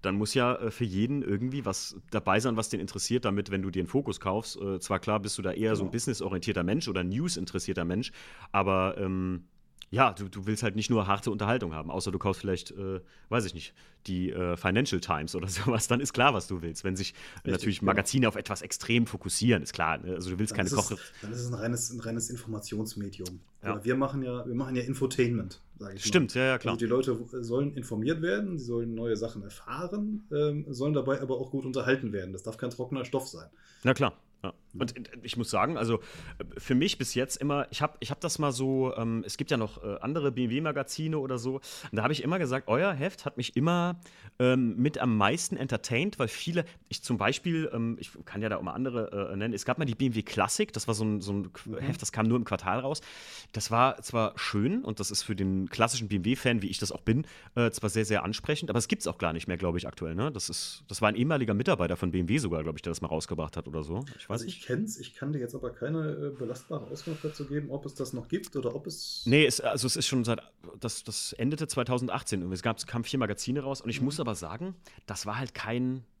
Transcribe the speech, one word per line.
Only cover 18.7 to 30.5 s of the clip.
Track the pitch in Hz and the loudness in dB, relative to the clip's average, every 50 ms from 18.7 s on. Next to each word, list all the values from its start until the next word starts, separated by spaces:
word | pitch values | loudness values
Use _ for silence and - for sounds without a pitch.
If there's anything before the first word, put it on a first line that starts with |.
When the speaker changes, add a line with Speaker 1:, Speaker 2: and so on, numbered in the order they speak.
| - - - - 117 120 117 113 | -8 -6 0 4 4 4 4 4
Speaker 1:
fokussieren, | - 95 - 95 - - 107 123 117 90 71 | 0 -6 -4 -2 -2 4 6 6 6 6 4
ist | - - | -2 -2
klar, | - 85 80 80 73 | 0 0 2 0 0
ne? | - 87 92 | -2 -4 -4
Also | 85 90 92 | -4 -2 -4
du | 92 90 | -2 0
willst | 107 107 | -2 -2
Speaker 2:
Dann | - - | 0 0
Speaker 1:
keine | 95 90 | 0 2
Speaker 2:
ist | 143 | 4
es, | 123 101 - | 2 2 2
Speaker 1:
Koche- | 110 - - - - - | -2 -6 -8 -16 -16 -14
Speaker 2:
dann | - 104 | -10 -8
ist | 113 120 | -8 -6
es | 120 123 | -4 -4
ein | 120 | -4
reines, | 120 107 117 120 117 - - | -2 -2 -2 -2 -2 -2 -4
ein | 123 117 | -6 -6
reines | 110 110 113 117 110 - | -6 -4 -4 -2 -4 -4
Informationsmedium. | 127 120 - 110 110 104 - - - 107 110 107 - 104 104 98 92 - 92 90 92 90 - - _ - - | -6 -10 -8 -8 -8 -8 -6 -6 -4 -4 -4 -4 -4 -6 -6 -6 -6 -8 -10 -10 -10 -12 -16 -20 _ -10 -6
Speaker 1:
Ja. | 98 | -4
Speaker 2:
Aber | 98 104 101 | -4 -2 0
wir | 113 127 | 2 2
machen | 131 135 135 135 139 | 2 2 0 0 -2
ja, | 131 123 123 123 - | -2 -2 -4 -4 -4
wir | 131 120 | -4 -2
machen | 120 135 127 127 | -2 -2 0 0
ja | 123 117 | -2 0
Infotainment, | 127 131 - 135 131 - - 127 117 120 110 92 92 - - - - - - | 0 -2 0 0 0 4 4 4 4 4 0 -2 -4 -8 -14 -20 -20 -16 -14
sag | 104 98 98 | -12 -12 -10
ich | 98 - | -4 -2
mal. | 104 | 4
Speaker 1:
Stimmt, | 101 185 143 104 - | 4 4 4 4 2
ja, | 123 131 | 2 4
ja, | 131 131 123 | 4 4 2
klar. | - 120 98 | 2 -2 0
Speaker 2:
Also | - 117 | 0 2
die | 110 | 2
Leute | 120 127 131 135 120 110 | 4 2 4 2 0 -2
w-, | 117 - - 127 | -4 -8 -8 -8
sollen | 120 113 117 127 143 143 147 | -4 0 0 0 0 0 -2
informiert | 135 123 - 120 107 110 135 165 160 | -6 -6 -4 -4 -2 0 0 0 0
werden, | 156 175 196 208 214 196 180 156 | 2 0 0 0 0 -2 -2 -4
sie | 123 | -4
sollen | 117 120 117 117 117 113 | -2 -2 -2 0 -2 -4
neue | 113 117 117 110 104 | -2 0 0 0 0
Sachen | 113 113 113 107 | 0 -4 -4 -8
erfahren, | 98 101 - - - - 127 139 180 180 202 208 208 214 214 208 - - | -10 -12 -14 -14 -10 -8 -6 -6 -4 -4 -4 -2 -2 -2 -4 -4 -6 -4
ähm, | 151 147 147 151 | 0 2 2 2